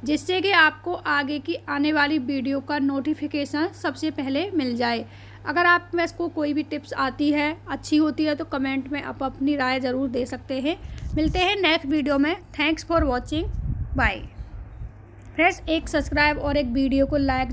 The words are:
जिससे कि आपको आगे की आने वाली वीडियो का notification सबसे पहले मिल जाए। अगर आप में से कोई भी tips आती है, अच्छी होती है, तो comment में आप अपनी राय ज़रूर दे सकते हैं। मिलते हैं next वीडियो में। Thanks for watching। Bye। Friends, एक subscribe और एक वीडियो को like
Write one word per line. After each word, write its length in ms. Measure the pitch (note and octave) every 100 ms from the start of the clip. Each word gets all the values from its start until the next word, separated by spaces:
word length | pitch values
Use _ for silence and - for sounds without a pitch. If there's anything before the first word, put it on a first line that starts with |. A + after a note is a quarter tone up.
जिससे 360 | A#3 D4+ - F#4
कि 100 | F#4+
आपको 420 | F#4 D#4 D4+ -
आगे 460 | F4 - C#4+ C#4 D4
की 160 | C#4+ E4+ -
आने 220 | C#4+ D4
वाली 240 | D#4 C#4+ D#4
वीडियो 400 | B3 C#4 B3+ C#4
का 160 | C#4 D4
notification 880 | C#4 C#4 C#4 D#4 D4 D4 C#4 D4 E4+
सबसे 380 | F#4 E4+ C4+ D#4
पहले 380 | D4+ C4+ C4+ G4
मिल 240 | F#4 B3+ A#3+
जाए। 300 | A#3+ A#3 A3+ - - - -
अगर 200 | D4 F4
आप 260 | F4 F4 F4
में 100 | E4+
से 220 | - E4+
कोई 240 | E4 D4
भी 100 | D4 D4+
tips 280 | D4 - -
आती 360 | C4+ C4 D4
है, 240 | D4 D4 E4 -
अच्छी 280 | C#4 - D4+
होती 280 | D#4 D4+ D#4
है, 100 | D4
तो 100 | D#4
comment 400 | C#4+ C4+ C4+ C4
में 140 | C#4+
आप 200 | C4 -
अपनी 320 | C4+ - C#4 C#4+
राय 240 | B3+ C4
ज़रूर 300 | B3+ B3+ C#4
दे 160 | A#3+ B3+
सकते 340 | C4 - C4+
हैं। 160 | C4+ F#4 - - - -
मिलते 240 | D#4 F#4
हैं 160 | F4+ G#4
next 260 | F4 D#4+ C#4+
वीडियो 300 | D4+ C#4+ C#4
में। 180 | D4 F#4+ -
Thanks 360 | - D4 D#4+ -
for 140 | E4 D4+
watching। 420 | B3 - D4+ F4 - - - - -
Bye। 240 | A3+ G3 - - - - - - - - - - - -
Friends, 260 | E4+ F4 -
एक 200 | D#4+ D#4+
subscribe 500 | D#4 C4+ D4 D4 D4
और 180 | C#4+ C#4+
एक 100 | B3+
वीडियो 360 | A#3+ C4+ C4+ C4+
को 120 | D4
like 340 | C#4 C4 B3+